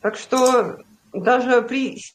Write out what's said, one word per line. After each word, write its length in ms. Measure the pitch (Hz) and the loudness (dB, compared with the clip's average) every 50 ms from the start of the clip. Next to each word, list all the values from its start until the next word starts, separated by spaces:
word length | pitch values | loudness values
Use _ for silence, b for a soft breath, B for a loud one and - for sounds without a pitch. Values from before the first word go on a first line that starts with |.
так 140 | - 208 214 | -4 -6 -6
что 640 | - - - - 262 254 254 254 247 214 - - - - _ _ _ _ _ _ | -6 -8 -4 0 2 2 4 4 2 0 -2 -6 -14 -18 _ _ _ _ _ _
даже 480 | 196 175 214 247 254 247 254 254 240 | -4 0 2 2 2 2 2 2 2
при 400 | 226 233 247 269 262 247 - 214 - - _ | 2 0 -4 -4 -4 -6 -8 -10 -18 -20 _